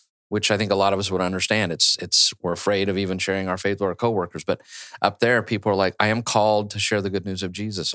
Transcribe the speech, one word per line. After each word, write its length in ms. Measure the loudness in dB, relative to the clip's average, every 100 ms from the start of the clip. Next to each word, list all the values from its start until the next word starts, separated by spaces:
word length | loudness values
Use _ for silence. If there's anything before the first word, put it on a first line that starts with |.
| _ _ _
which 200 | -2 0
I 80 | 0
think 120 | 2
a 40 |
lot 180 | 2 2
of 60 | 2
us 120 | 0
would 120 | 0
understand. 500 | 0 0 0 0 0
It's, 240 | 2 2 2
it's, 320 | 0 2 2 0
we're 100 | -4
afraid 380 | -2 0 2 2
of 80 | 0
even 180 | -2 -2
sharing 320 | -2 -2 -2
our 80 | -2
faith 240 | -2 -2
with 60 | -2
our 60 |
coworkers. 500 | -2 0 0 -2 -4
But 160 | -4 -6 -8 -18 -18 -2
up 200 | -2 2
there, 220 | 2 2
people 300 | 0 -2 0
are 20 |
like, 200 | 2 2 2
"I 100 | 0
am 120 | 0
called 460 | 0 2 4 4 0
to 60 | -2
share 220 | -2 0
the 80 | -2
good 160 | -4
news 180 | -4 -6
of 80 | -6
Jesus," 440 | -6 -6 -4 -6